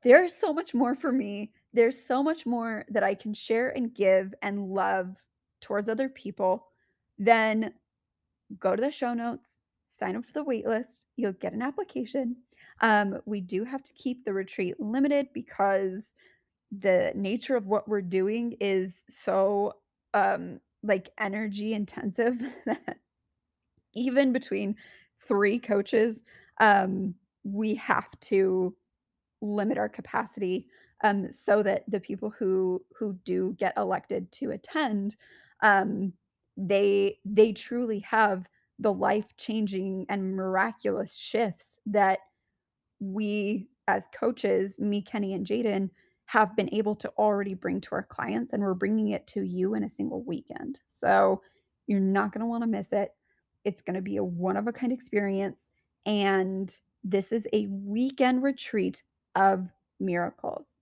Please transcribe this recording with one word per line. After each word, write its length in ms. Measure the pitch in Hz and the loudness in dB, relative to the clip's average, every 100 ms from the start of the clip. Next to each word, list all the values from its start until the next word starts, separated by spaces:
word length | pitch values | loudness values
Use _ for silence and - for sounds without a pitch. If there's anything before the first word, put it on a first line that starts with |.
there's 300 | 247 277 359 | 10 8 8
so 180 | - 392 | 0 -2
much 200 | 302 - | -2 -2
more 220 | 240 240 | 0 0
for 160 | 262 302 | 0 -2
me. 420 | 254 208 202 208 _ _ | -2 -4 -8 -12 _ _
There's 280 | 226 233 254 | 4 4 2
so 220 | - 262 | -2 0
much 240 | 285 320 233 | 0 -2 -2
more 380 | 240 226 214 - | -4 -2 -6 -2
that 120 | 208 | 0
I 120 | 196 | 0
can 200 | 202 214 | -2 -6
share 360 | 208 - 226 254 | -10 -2 0 0
and 220 | - 233 | -2 -4
give 420 | 240 190 190 190 196 | 2 4 4 2 -6
and 260 | 202 202 190 | -6 -6 -4
love 500 | 196 190 190 185 190 _ _ _ _ | -2 0 0 -4 -12 _ _ _ _
towards 280 | - 208 208 | -6 -4 -2
other 200 | 220 269 | -2 -2
people," 600 | 269 - - 190 190 _ _ _ _ _ - | -4 -14 -2 0 0 _ _ _ _ _ -2
then 560 | 202 226 220 220 220 - _ _ _ _ _ _ _ 196 | 4 6 6 0 -2 -8 _ _ _ _ _ _ _ -4
go 160 | 196 196 | 0 2
to 40 | |
the 100 | 262 | 0
show 240 | - 247 | -2 -4
notes, 460 | 233 233 233 - - _ _ _ | -2 -4 -8 -14 -20 _ _ _
sign 260 | - 190 | -8 -6
up 100 | 202 | -6
for 80 | 247 | -6
the 120 | 294 | -6
wait 220 | 294 233 - | -2 -2 0
list. 400 | 220 247 - _ - | -2 -4 -16 _ -4
You'll 160 | 208 | -4
get 220 | 190 - | -2 -6
an 80 | 208 | -4
application. 760 | 254 - 381 262 226 277 247 247 _ _ - - | -4 -4 -6 -6 -4 -4 -4 -6 _ _ -20 0
Um, 400 | 226 214 202 190 | 4 4 2 -4
we 160 | - 208 | -6 -6
do 240 | 180 190 | -4 -4
have 180 | 240 269 | -4 -8
to 80 | - | -12
keep 300 | _ 262 247 | _ -6 -6
the 80 | - | -4
retreat 460 | 190 190 - 185 - | -4 -4 -4 -4 -4
limited 480 | 208 240 285 285 277 | -4 2 4 2 0
because 840 | - - - 196 196 190 185 - - _ _ _ _ _ | -8 -14 0 2 2 0 -4 -12 -20 _ _ _ _ _
the 420 | 202 196 180 175 | -2 4 4 4
nature 420 | - 196 160 - 254 | -2 -2 -4 0 -2
of 100 | 196 | 0
what 220 | 208 - | -2 0
we're 140 | 208 | -4
doing 540 | 185 190 190 226 233 - | 0 0 0 0 -4 -4
is 440 | 202 190 190 - - | 0 0 -2 -8 -16
so, 680 | - - 190 196 202 202 - _ _ _ | -8 -2 2 2 2 -2 -4 _ _ _
um, 480 | 208 196 196 180 - _ _ | 2 2 0 -6 -14 _ _
like, 280 | 214 190 - - | -2 -2 -2 -6
energy 540 | 214 202 214 202 214 | -4 -4 -6 -4 -4
intensive 680 | 220 202 - 208 185 233 247 254 - | -4 -4 -6 -6 0 0 0 -6 -8
<laughs> 80 | - | -6
that 320 | - - - _ _ _ _ _ _ _ _ _ | -6 -6 -14 _ _ _ _ _ _ _ _ _
even 380 | 208 247 254 269 | -4 0 4 4
between 440 | 233 - 196 202 214 - - _ _ | 2 -2 -4 -4 -6 -10 -20 _ _
three 380 | - 202 202 240 | -2 2 4 2
coaches, 680 | - 202 202 226 226 220 _ - _ - | 0 -2 2 2 2 0 _ -20 _ 4
um, 540 | 220 202 190 190 190 175 _ _ | 6 6 4 -2 -4 -8 _ _
we 300 | 202 202 220 214 | -8 -4 -2 -2
have 420 | - - - - | 0 -2 -2 -16
to 540 | - 196 190 185 180 - _ _ _ _ _ _ | 0 2 4 2 -2 -6 _ _ _ _ _ _
limit 380 | 208 208 202 - | -4 -2 0 0
our 100 | 208 | -2
capacity, 760 | - 170 - 233 - 190 185 - _ _ _ | -6 -6 -6 -6 -4 -2 -2 -6 _ _ _
um, 280 | 214 202 - | 0 2 -2
so 320 | - - 208 | -6 2 4
that 220 | 202 196 - | 4 0 -2
the 120 | 190 | -6
people 300 | - 196 214 | -4 -8 -8
who, 520 | - 190 190 185 180 - | -2 0 2 2 -2 -6
who 180 | - 214 185 | -8 -6 -6
do 300 | - 180 185 175 | -4 -2 -2 0
get 180 | 190 - | -2 0
elected 540 | 196 185 - 190 180 | -2 -2 -4 -6 -6
to 200 | - 277 | -8 -6
attend, 640 | 190 - 320 269 208 196 - - - _ _ | -6 -6 -4 -2 0 -4 -8 -20 -20 _ _
um, 500 | 214 196 202 220 190 - _ _ _ - | 4 4 2 -2 -4 -6 _ _ _ -8
they, 640 | 190 196 202 196 196 - | 0 2 4 4 2 -2
they 280 | - 208 226 | 0 6 6
truly 480 | 196 - 240 240 208 | 4 -6 -4 -2 -4
have 480 | - 220 208 190 180 _ _ - | 0 4 4 2 -6 _ _ -2
the 140 | 214 | 0
life-changing 1120 | 190 196 208 208 _ - 220 208 190 190 190 190 | 2 2 0 -2 _ -6 -2 -2 -2 -4 -6 -4
and 260 | 196 190 | -4 -2
miraculous 800 | 190 190 190 220 220 208 190 196 | -2 0 0 0 -2 -4 -2 -6
shifts 640 | - - 226 220 - - - - | -10 -4 0 0 -2 -16 -14 -2
that 340 | 208 196 190 - _ _ _ _ _ _ _ | 2 4 2 -4 _ _ _ _ _ _ _
we 680 | 196 190 214 208 202 214 190 _ - | -8 -4 -2 -2 -2 -4 -6 _ -2
as 220 | 196 - | -2 -2
coaches, 640 | - 233 247 196 190 196 - | -4 -2 0 0 2 0 -4
me, 240 | 208 208 | -2 -2
Kenny, 320 | - 214 196 | -4 -6 -4
and 120 | 190 185 | -4 -4
Jaden, 440 | 214 233 196 190 _ _ _ - | -2 0 0 -2 _ _ _ 0
have 300 | 233 214 214 | 2 4 2
been 160 | 190 | -2
able 220 | 208 214 | 0 -2
to 140 | 208 - - | -4 -6 0
already 360 | 214 202 202 | 2 2 -2
bring 260 | 190 185 185 | -4 -4 -4
to 120 | - | -4
our 80 | 202 | -6
clients, 500 | 196 - - 214 240 | -6 -8 -4 -4 -4
and 100 | 220 | -2
we're 120 | 202 | -2
bringing 340 | 185 196 220 214 | 0 0 0 0
it 180 | 202 - | -2 -6
to 160 | - | -6
you 320 | 190 180 185 | -4 -2 0
in 100 | 214 | 0
a 40 | 208 | -4
single 340 | - - 190 | -4 -6 -6
weekend. 580 | 240 170 - - - 277 _ | -6 -8 -8 -12 -10 -12 _
So 540 | - - 196 196 190 _ _ _ _ - | -2 4 6 4 2 _ _ _ _ -2
you're 140 | 202 | 2
not 320 | 190 196 208 | 4 2 0
gonna 140 | 208 233 | -4 -4
wanna 200 | 233 233 | -2 -2
miss 260 | 202 196 | -2 -2
it. 220 | 208 196 _ _ _ _ _ | -2 -2 _ _ _ _ _
It's 180 | 208 196 | -6 -6
gonna 180 | - 185 | -6 -6
be 160 | 190 202 | -4 -4
a 80 | |
one-of-a-kind 680 | 190 170 180 196 214 233 254 | -4 -2 -2 0 -2 -4 -4
experience, 760 | 254 - 208 202 196 196 - - _ _ _ - | -4 -2 -2 0 -2 -4 -6 -20 _ _ _ -2
and 720 | 208 196 190 190 190 190 - _ _ | 2 2 2 0 -2 -6 -10 _ _
this 280 | 190 196 190 | -2 0 0
is 160 | 233 208 | -4 0
a 140 | 214 208 | -2 0
weekend 760 | 196 196 214 254 262 254 254 | -6 -4 -2 -2 2 2 4
retreat 600 | 277 269 - 214 185 180 _ _ _ | 0 -2 -4 -2 -2 -4 _ _ _
of 360 | - 196 190 185 _ _ _ | 4 4 4 -2 _ _ _
miracles. 720 | 190 175 175 - - - - _ | -2 0 -2 -4 -8 -8 -14 _